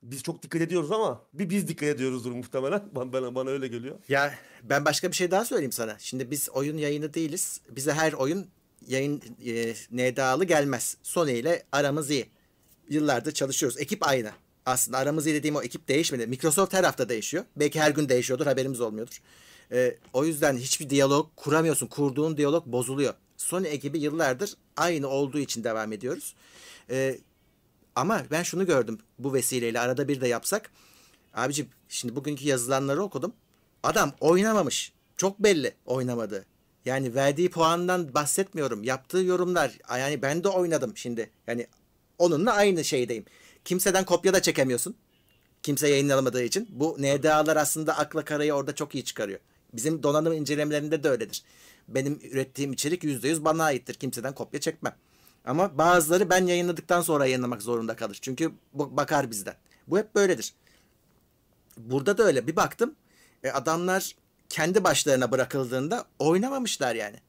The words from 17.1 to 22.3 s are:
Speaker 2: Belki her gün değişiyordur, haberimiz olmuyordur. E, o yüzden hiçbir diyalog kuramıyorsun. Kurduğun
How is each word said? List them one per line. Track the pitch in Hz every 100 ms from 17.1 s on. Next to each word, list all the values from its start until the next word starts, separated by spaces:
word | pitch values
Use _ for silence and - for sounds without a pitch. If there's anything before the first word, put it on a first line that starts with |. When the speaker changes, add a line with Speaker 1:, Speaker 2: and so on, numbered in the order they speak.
| 117 104 160 233 -
Speaker 2:
Belki | 147 156
her | 151
gün | 151 147
değişiyordur, | 127 123 127 147
haberimiz | 135 135 127
olmuyordur. | 117 107 110 - _ - - - _
E, | 123 127 120 -
o | 127
yüzden | 156 151 147 131
hiçbir | 131 - 147
diyalog | 139 135 139 156 -
kuramıyorsun. | - 151 165 147 120
Kurduğun | - 143 127 156